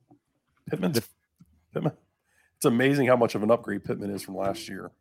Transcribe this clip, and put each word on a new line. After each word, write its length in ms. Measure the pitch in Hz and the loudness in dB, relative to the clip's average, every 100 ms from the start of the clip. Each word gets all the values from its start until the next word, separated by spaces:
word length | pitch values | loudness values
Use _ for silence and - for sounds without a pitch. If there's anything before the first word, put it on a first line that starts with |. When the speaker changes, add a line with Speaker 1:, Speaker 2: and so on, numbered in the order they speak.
| _ - _ _ _ _ - | _ -20 _ _ _ _ -8
Speaker 1:
Pittman's, 240 | 156 180 117 | -4 -2 -2
Speaker 2:
The 40 | - _ _ _ _ _ _ | -4 _ _ _ _ _ _
Speaker 1:
Pittman. 180 | - 160 - _ _ _ _ _ _ | -6 -4 -6 _ _ _ _ _ _
It's 80 | |
amazing 420 | 151 117 135 143 127 | 2 4 4 4 4
how 80 | 123 | 4
much 180 | 113 | 4
of 80 | 107 | 2
an 80 | 107 | 2
upgrade 340 | 120 117 101 | 2 0 -6
Pittman 260 | - - 101 | -6 -6 -6
is 120 | 98 | -8
from 140 | - 92 | -8 -4
last 300 | 98 95 - | -4 -4 -10
year. 240 | 95 90 - | -12 -14 -18